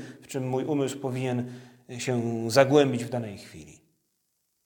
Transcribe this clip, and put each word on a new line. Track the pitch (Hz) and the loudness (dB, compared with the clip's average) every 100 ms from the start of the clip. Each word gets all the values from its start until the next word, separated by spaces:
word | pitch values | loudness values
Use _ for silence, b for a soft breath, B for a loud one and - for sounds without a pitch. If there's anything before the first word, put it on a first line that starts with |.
| B B | B B
w | - | -8
czym | 135 127 | -6 -2
mój | 131 | -2
umysł | 156 143 135 - | 0 0 0 -2
powinien | 131 127 131 123 123 B B B - 123 | -4 -2 0 -2 -4 B B B -14 -6
się | 131 123 117 117 113 | -2 0 0 -2 2
zagłębić | 127 131 147 135 120 | 6 8 8 6 2
w | 120 | -4
danej | 120 110 95 | -6 -6 -10
chwili. | - 82 76 - _ _ _ _ _ _ _ _ | -16 -18 -18 -20 _ _ _ _ _ _ _ _